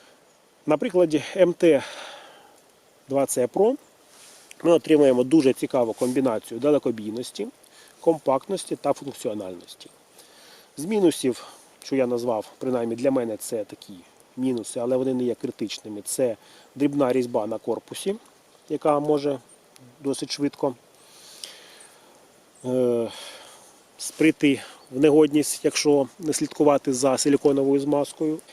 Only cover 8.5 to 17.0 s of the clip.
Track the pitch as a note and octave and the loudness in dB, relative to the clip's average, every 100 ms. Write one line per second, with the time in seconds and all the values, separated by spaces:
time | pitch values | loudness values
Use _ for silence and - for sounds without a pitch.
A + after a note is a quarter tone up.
8.5 | F#3+ - D3 C#3+ C#3 C#3 B2 B2+ G#2+ F#2+ | -8 -6 -6 -4 -4 -6 -10 -8 -8 -10
9.5 | F2 - - - _ _ - - - - | -14 -18 -20 -20 _ _ -20 -20 -20 -20
10.5 | - - - D#3+ G#3+ F3+ - C3 A#2 - | -20 -20 -12 -4 2 4 4 0 -4 -8
11.5 | - - _ - C3+ B2 A#2+ A#2+ A2 - | -20 -20 _ -6 -2 0 -2 -2 -4 -6
12.5 | - C3 B2 A#2 A#2 C3+ C3+ A#2 G#2+ - | -8 -4 -2 -2 -2 0 0 -2 -6 -6
13.5 | A#2 G#2 - - F#2+ - _ _ - C3 | -8 -8 -12 -18 -20 -20 _ _ -6 -4
14.5 | B2 G#2 - A#2+ B2+ C3 B2+ B2 A2+ B2+ | -4 -6 -6 -2 0 0 -2 -2 -4 -6
15.5 | - G#2+ - A2+ G#2 - - B2+ G#2+ - | -6 -8 -8 -12 -14 -8 -2 -2 -2 -12
16.5 | - - B2 C#3+ C#3+ | -20 -20 -2 -2 2